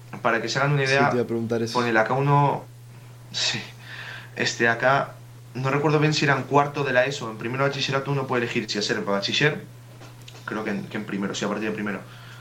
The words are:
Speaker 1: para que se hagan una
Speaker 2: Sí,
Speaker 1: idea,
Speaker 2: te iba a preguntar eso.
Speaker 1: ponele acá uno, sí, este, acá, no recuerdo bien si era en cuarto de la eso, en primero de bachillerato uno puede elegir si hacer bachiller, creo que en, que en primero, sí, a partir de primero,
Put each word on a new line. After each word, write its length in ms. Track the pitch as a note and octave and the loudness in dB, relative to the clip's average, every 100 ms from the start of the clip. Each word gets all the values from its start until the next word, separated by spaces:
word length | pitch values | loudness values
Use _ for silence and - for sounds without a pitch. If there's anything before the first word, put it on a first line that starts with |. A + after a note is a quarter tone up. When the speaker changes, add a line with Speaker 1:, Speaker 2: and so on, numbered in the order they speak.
| - - | -16 -4
Speaker 1:
para 200 | A#2 A2+ | 0 0
que 80 | A2+ | 0
se 100 | C3 | 0
hagan 140 | C#3+ | 2
una 120 | D3 C3+ | 2 4
Speaker 2:
Sí, 60 | |
Speaker 1:
idea, 180 | C#3 C#3+ | 4 4
Speaker 2:
te 60 | B2 | 2
iba 80 | |
a 40 | A2+ | 0
preguntar 340 | A#2 A2+ A#2 | -2 0 0
eso. 120 | A#2 | 0
Speaker 1:
ponele 240 | A#2+ A#2+ A2+ | 0 2 4
acá 140 | A2 | 4
uno, 520 | B2+ C#3 C#3+ C#3+ - - - - - - - - | 2 4 6 4 2 -6 -18 -20 -20 -20 -20 -12
sí, 280 | - - A3 - - - - - - - - | -4 -2 -2 -6 -14 -16 -14 -12 -14 -10 -4
este, 320 | A#2+ - A#2 | -2 2 2
acá, 460 | A#2 B2+ C#3 - - - - - - | 4 4 2 0 -8 -20 -20 -14 -4
no 140 | C3+ | 0
recuerdo 280 | C#3+ D3+ D3+ | 2 4 4
bien 140 | D3+ | 4
si 120 | D3 C#3+ | 4 2
era 100 | C3 | 2
en 80 | |
cuarto 400 | B2 C#3 C#3+ D3+ | 2 2 2 0
de 100 | C3+ | 2
la 120 | B2 C3 | 2 2
eso, 240 | C#3 A#2 | 0 -6
en 60 | G#2+ | -6
primero 260 | A2+ C3 | -4 0
de 60 | C#3 | 0
bachillerato 420 | C3+ C3 C3+ C3+ | 0 -2 -2 0
uno 160 | C#3 B2+ | -2 0
puede 160 | B2 | 0
elegir 260 | A#2 B2 G#2+ | 0 -2 -2
si 80 | G#2 | -2
hacer 220 | G2 A2 | -2 -2
bachiller, 600 | F#2+ G2+ - G#2+ D3 F3+ - - - - - - - - - | 0 -2 0 2 2 0 -8 -16 -20 -20 -20 -20 -20 -16 -10
creo 180 | G#2+ | -6
que 80 | A2 | -4
en, 120 | G2+ - | -4 -6
que 120 | A2 | -8
en 80 | G#2 | -6
primero, 280 | G2+ G2 | -4 -4
sí, 120 | - G2+ | -4 -4
a 20 | |
partir 220 | G2+ G#2+ | -2 -4
de 60 | G#2 | -4
primero, 240 | G#2 F#2+ - - - - | -4 -6 -10 -18 -18 -18